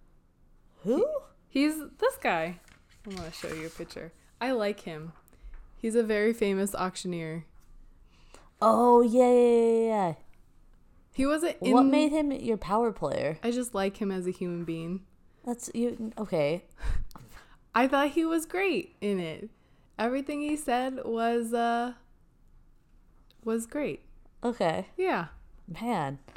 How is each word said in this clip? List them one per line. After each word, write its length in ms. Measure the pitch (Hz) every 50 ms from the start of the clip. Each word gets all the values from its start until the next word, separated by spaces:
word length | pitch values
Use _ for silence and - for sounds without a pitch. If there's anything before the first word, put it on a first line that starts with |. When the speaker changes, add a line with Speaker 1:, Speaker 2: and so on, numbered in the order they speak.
| - - _ _ _ _ _ _ _ _ _ _ _ _ _ _ -
Speaker 1:
Who? 220 | 185 240 311 440 587 622 554 - - - _ _ _
Speaker 2:
He, 120 | - 269 285
he's 120 | 302 311 311 294 - - -
this 160 | 403 508 539 -
guy. 380 | - 262 190 165 160 165 180 175 - - - - _ _ - - - 214
I 60 | 196
wanna 160 | 185 170 160
show 160 | 165 - - 160 151
you 140 | 160 156 165
a 20 |
picture. 420 | 160 - 170 165 - - - 165 - - - - - _
I 120 | 233 254
like 300 | 269 233 208 202 214 208
him. 320 | - 185 165 151 156 165 160 - - _ - - - - - - - - -
He's 200 | - - 226 214
a 80 | 233 233
very 300 | 214 220 208 208 220 226
famous 420 | 226 220 202 196 190 196 196 -
auctioneer. 680 | - 180 180 180 - - 185 175 170 165 160 160 165 156 - - - - - - - - - - - - - _ - - - - - - - _ _
Speaker 1:
Oh, 400 | - 220 220 220 240 247 240 240
yeah, 280 | 247 233 220 254 254 247
yeah, 260 | 247 247 240 240 240 233
yeah, 280 | 233 233 226 226 226 226
yeah. 260 | 220 214 190 170 156 - - - - - - - - - - - - - - - _ - - _ -
Speaker 2:
He 120 | - 262
wasn't 340 | 277 294 311 320 339 - -
Speaker 1:
What 200 | - 269 254 262
Speaker 2:
in 100 | 262 269
Speaker 1:
made 200 | 269 294 302 302
him 200 | 285 311 302 285
your 260 | 269 - - - 226 202
power 340 | - - 196 220 240 233
player? 480 | 196 - 180 143 139 - - 143 160 160 -
Speaker 2:
I 80 | 226
just 220 | 240 247 247 233 -
like 240 | 196 196 196 196 -
him 140 | 220 196
as 160 | 190 185 180 180
a 40 |
human 320 | 185 - 185 175 175 170 170
being. 380 | 165 165 165 165 165 180 190 - - _ _ - - _ _ -
Speaker 1:
That's, 260 | 247 240 240 - - -
you, 400 | 226 233 240 233 - 226 220 226 -
okay. 480 | 220 196 - 165 147 143 160 175 - - - - - - - - - - - - - - - - - - - - _ _ -
Speaker 2:
I 140 | 220 247 262
thought 220 | 285 277 285 294
he 140 | 285 339 320
was 200 | 320 330 330 311
great 500 | - - 359 392 392 320 208 - - - _
in 180 | - 208 202 190
it. 300 | 175 160 156 95 - 220 - _ _ _ _ _ _ _ _ -
Everything 440 | 214 233 254 277 277 277 294 294
he 140 | 294 294 302
said 440 | 294 - - 240 247 254 262 262 254 -
was, 500 | - 226 226 226 233 233 240 233 226 233
uh, 400 | 233 233 233 233 233 240 247 247 - - _ _ _ _ _ _ _ _ _ - - - - - _ _ _ _ - _ _ _ - - - _ - -
was 220 | 226 220 233 226
great. 360 | 233 - 294 294 214 143 - - - - - - - - - -
Speaker 1:
Okay. 440 | 240 233 - 208 170 160 180 196 - -
Speaker 2:
Yeah. 320 | - 370 370 294 202 165 - - - - - - - - - 170 -
Speaker 1:
Man. 380 | 220 240 240 185 151 135 139 139 - - -